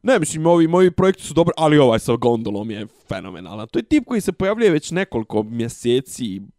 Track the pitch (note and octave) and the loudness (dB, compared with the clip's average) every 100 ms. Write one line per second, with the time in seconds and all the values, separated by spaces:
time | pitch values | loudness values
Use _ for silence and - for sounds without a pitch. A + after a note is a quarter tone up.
0 | A3+ - D#3 D#3+ D#3+ E3+ D#3+ F3 F#3 - | 2 2 0 -2 2 4 4 4 4 4
1 | F#3+ F#3+ - D3+ E3+ - D#3+ D3+ C3 A2+ | 0 0 -2 0 0 2 4 6 4 2
2 | - A#2 A#2+ A#2 A2 G2+ A2 G#2+ G#2 _ | 0 0 0 0 -4 -6 -8 -10 -12 _
3 | _ F#2+ F#2 F2 F2+ G#2+ A2 - A3+ D4+ | _ -12 -10 -16 -14 -14 -8 -8 0 -2
4 | A#3+ A3+ - - F#3+ A3 A3 D#3 - E3+ | 0 -4 -4 -4 -4 2 2 2 -2 -6
5 | F#3+ B2 G#2+ G#2+ G#2+ A#2 A#2 - A#2+ B2 | -4 -6 -4 -4 -4 -6 -6 -4 0 0
6 | C#3 - A#2+ G2 G2+ | -2 -10 -8 -8 -12